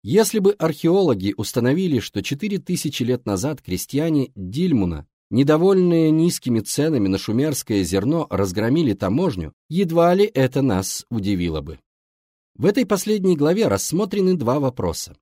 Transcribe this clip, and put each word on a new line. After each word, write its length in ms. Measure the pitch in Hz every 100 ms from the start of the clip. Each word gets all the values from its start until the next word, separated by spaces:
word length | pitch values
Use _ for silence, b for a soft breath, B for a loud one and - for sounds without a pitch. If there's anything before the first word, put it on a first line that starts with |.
Если 360 | 101 185 214 220
бы 140 | 196
археологи 800 | 202 160 - 165 190 175 107 98 -
установили, 640 | 107 - 120 156 185 127
что 240 | - 101
четыре 340 | 98 143 208 196
тысячи 460 | - 175 156 -
лет 240 | 120 123 -
назад 340 | 98 127 151
крестьяне 720 | - 90 - 135 165 151 131
Дильмуна, 720 | - 92 123 185 131 90 78 - _ _
недовольные 840 | 117 139 156 185 190 180 165 160
низкими 500 | 156 175 - - 113
ценами 480 | - - 156 139 98
на 100 | 95
шумерское 640 | - 113 151 143 - 104
зерно, 440 | 87 98 110 165 -
разгромили 640 | 92 98 90 113 156 147
таможню, 580 | 95 95 120 185 98 78 _ _
едва 460 | 165 185 165 170
ли 100 | 185
это 380 | 202 - 175 139
нас 420 | 135 92 95 - -
удивило 500 | 117 98 95 87 78
бы. 180 | 71 76 _ _ _ _ _ _ _
В 100 | -
этой 220 | 220 233 208
последней 500 | 202 214 214 185 165
главе 320 | 147 190 190
рассмотрены 640 | 98 - 165 214 208 185
два 280 | 185 113 143
вопроса. 540 | 135 - 90 - - -